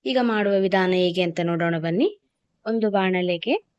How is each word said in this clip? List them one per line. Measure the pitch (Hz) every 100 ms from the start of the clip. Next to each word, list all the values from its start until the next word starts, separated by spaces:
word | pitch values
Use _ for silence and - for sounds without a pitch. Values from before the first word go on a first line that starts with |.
| 262
ಈಗ | 254 240
ಮಾಡುವ | 214 202 196 190
ವಿಧಾನ | 190 185 185
ಹೇಗೆ | 180 175 175
ಅಂತ | 170 170
ನೋಡೋಣ | 170 170 170 165
ಬನ್ನಿ. | 175 381 - _ _ _ _ 220
ಒಂದು | 226 214 196
ಬಾಣಲೆಗೆ | 190 185 180 175 220 392 _